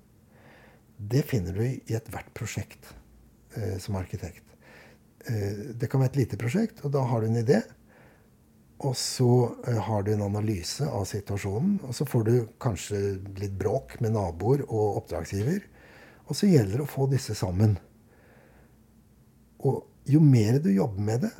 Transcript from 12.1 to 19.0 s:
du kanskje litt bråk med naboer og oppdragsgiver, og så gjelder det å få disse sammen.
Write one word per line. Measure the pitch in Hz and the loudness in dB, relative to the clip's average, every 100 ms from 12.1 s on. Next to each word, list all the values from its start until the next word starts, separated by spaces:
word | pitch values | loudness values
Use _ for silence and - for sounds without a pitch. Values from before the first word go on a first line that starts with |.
| 123 110 | 0 2
du | 123 110 - | 2 0 -4
kanskje | 127 92 - 101 101 95 98 95 | -4 -4 -4 -4 -4 -4 -10 -8
litt | 101 95 | -6 -2
bråk | 101 85 - - | -2 -2 -6 -4
med | 113 110 | -2 0
naboer | 92 82 101 143 - | -2 -2 2 2 2
og | 110 107 101 | 0 0 0
oppdragsgiver, | - 80 82 98 117 196 - - - - - - - | -4 -6 -4 -2 -2 -2 -6 -18 -20 -20 -20 -14 -10
og | |
så | 151 208 | 2 6
gjelder | 156 98 117 | 6 6 0
det | 151 | -4
å | |
få | - 135 | -2 0
disse | 135 - 104 | 0 -2 -4
sammen. | 95 90 107 95 - - _ _ - - - - - _ _ - | -2 4 4 4 -4 -20 _ _ -20 -20 -20 -20 -20 _ _ -20